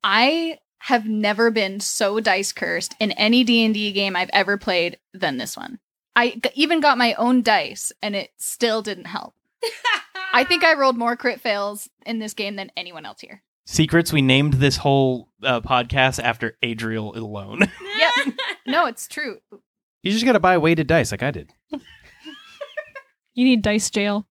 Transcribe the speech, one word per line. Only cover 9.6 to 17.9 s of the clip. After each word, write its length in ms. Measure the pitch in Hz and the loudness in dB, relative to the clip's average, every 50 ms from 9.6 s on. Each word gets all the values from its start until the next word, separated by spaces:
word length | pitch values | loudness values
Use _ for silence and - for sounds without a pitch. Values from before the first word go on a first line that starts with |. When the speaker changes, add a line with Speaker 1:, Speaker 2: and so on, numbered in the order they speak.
Speaker 2:
<laughs> 680 | - 453 - - - 494 427 392 - _ _ 381 370 381 | -8 -8 -8 -4 -2 -2 -2 -2 -6 _ _ -10 -6 0
Speaker 1:
I 120 | 370 - 269 | 0 0 2
think 200 | - 349 320 370 | 2 2 2 4
I 100 | 330 320 | 2 4
rolled 220 | 285 269 262 254 | 4 2 0 2
more 200 | 233 233 233 240 | 0 -2 -4 -4
crit 240 | 233 - 240 220 - | -2 -2 -4 -4 -2
fails 480 | - 240 202 202 202 202 208 208 - - _ _ _ | -4 -2 -2 -2 -2 -6 -6 -10 -14 -18 _ _ _
in 120 | - 226 220 | -8 -6 -6
this 140 | 220 214 - | -6 -8 -8
game 220 | - 208 202 208 | -8 -8 -8 -8
than 140 | 196 190 - _ | -10 -12 -10 _
anyone 280 | - 175 175 175 156 156 | -12 -12 -12 -14 -16 -16
else 160 | 101 - - | -16 -18 -18
here. 220 | - - - 196 _ _ _ _ _ | -20 -20 -20 -20 _ _ _ _ _
Speaker 3:
Secrets, 460 | - - - 160 147 165 170 170 - | -2 2 2 2 4 4 2 2 4
we 100 | - 151 | 2 2
named 320 | 135 131 131 135 143 151 139 | 4 6 4 4 4 2 2
this 220 | 131 139 139 135 | 4 4 2 2
whole, 520 | - - 143 139 135 135 131 127 120 - _ _ _ | 0 0 2 2 4 4 2 0 -4 -8 _ _ _
uh, 180 | - 131 123 117 | -2 -2 -2 -2
podcast 640 | 110 - 131 123 123 120 135 139 131 131 127 - | 0 0 0 0 0 0 2 2 2 2 2 0
after 340 | 120 123 120 - 117 110 - _ | -2 -2 -2 -2 -6 -8 -4 _
Adriel 520 | - 117 117 110 113 110 110 110 110 107 - | -6 -6 -4 -6 -6 -4 -4 -4 -6 -8 -10
alone. 460 | 113 113 104 107 101 98 101 110 - 202 | -10 -10 -10 -10 -12 -12 -12 0 0 0
<laughs> 40 | 190 - - 370 392 | 0 -2 -16 -12 -8